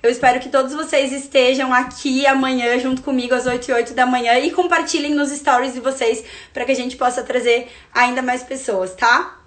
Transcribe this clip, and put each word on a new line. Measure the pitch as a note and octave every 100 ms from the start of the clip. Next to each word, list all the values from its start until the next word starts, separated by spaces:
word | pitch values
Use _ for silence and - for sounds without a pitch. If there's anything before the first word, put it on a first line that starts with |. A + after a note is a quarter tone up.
Eu | A#3
espero | B3+ C4 B3+
que | -
todos | C4+ C4
vocês | D4+ D#4 D4 C4+
estejam | C4+ C4+ C#4 B3 C4+ C4
aqui | B3+ B3+ - C#4 C4 C#4
amanhã | C4+ C4 B3+ A#3+ B3
junto | C4 C4
comigo | D4 B3+ A#3+ B3+
às | B3+
oito | A#3+ -
e |
oito | A#3+ A#3+
da | - B3
manhã | B3 A#3 B3
e | D4+
compartilhem | F4 F4 E4+ E4 D#4+ D4
nos | D4 C#4
stories | C#4+ - B3 C4
de | B3
vocês | B3 C4 A#3 - - - -
pra | -
que | B3
a | C4
gente | B3 -
possa | B3 B3
trazer | A3+ B3 A#3 A#3 B3 - _
ainda | - B3 B3+
mais | B3+ B3+
pessoas, | - C4+ - G3 F#3 -
tá? | A#3 B3 F#4 -